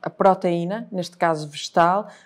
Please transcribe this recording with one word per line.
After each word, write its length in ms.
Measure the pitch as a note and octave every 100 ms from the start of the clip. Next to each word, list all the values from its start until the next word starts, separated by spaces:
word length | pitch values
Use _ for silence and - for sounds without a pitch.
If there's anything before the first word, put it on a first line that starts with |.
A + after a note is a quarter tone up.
a 80 | -
proteína, 800 | - G3 F#3+ F#3 E3+ E3+ G#3+ A#3
neste 240 | F#3 E3+ -
caso 320 | E3+ D#3 D3+
vegetal, 600 | D3 - F3+ E3+ F#3+ G#3 -